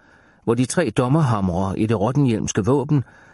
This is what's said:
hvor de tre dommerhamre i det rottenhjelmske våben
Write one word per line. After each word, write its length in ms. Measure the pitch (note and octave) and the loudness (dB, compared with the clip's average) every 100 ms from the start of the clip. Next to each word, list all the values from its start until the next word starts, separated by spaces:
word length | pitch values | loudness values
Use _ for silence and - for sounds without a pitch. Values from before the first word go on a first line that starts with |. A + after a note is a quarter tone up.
| _ - _ _ | _ -20 _ _
hvor 100 | - | -2
de 120 | A#2 B2+ | 0 0
tre 240 | - C#3 | -2 -2
dommerhamre 880 | A#2 B2+ D#3 C#3 G#2+ F#2+ E2+ F#2+ - | 0 2 2 2 0 0 -2 -2 -2
i 60 | G#2+ | 0
det 140 | A2 | 0
rottenhjelmske 640 | G#2+ C#3 C3+ A2 G#2+ - G2+ | 0 0 0 0 -2 -2 0
våben 380 | C#3 D3+ D3 - - - | 0 0 0 -2 -12 -20